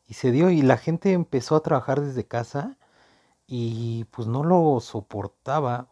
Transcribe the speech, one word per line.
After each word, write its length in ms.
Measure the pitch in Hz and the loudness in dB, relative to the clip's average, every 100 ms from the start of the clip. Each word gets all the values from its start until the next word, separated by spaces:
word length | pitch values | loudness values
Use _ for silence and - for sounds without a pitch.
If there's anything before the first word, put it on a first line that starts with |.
| - | -20
Y 60 | |
se 180 | 110 131 | -4 0
dio, 200 | 123 180 | 4 4
y 100 | 170 | 6
la 160 | 131 123 | 6 4
gente 360 | - 165 196 | 2 -2 0
empezó 420 | 185 165 131 - 156 | 0 0 -4 0 0
a 60 | |
trabajar 400 | 156 143 117 135 | 2 -2 0 -2
desde 240 | 143 127 107 | -2 -6 -6
casa, 500 | 120 117 143 196 269 _ _ _ _ _ _ _ | -6 -6 -6 -8 -10 _ _ _ _ _ _ _
y, 580 | 123 117 113 117 113 | -6 -4 -4 -6 -6
pues, 220 | 113 - 113 | -8 -8 -4
no 160 | 123 | -2
lo 380 | 156 180 160 131 | 2 4 4 2
soportaba, 1080 | - 113 101 104 98 _ - 147 135 120 127 | -2 -10 -8 -8 -8 _ -6 -4 -2 -4 -8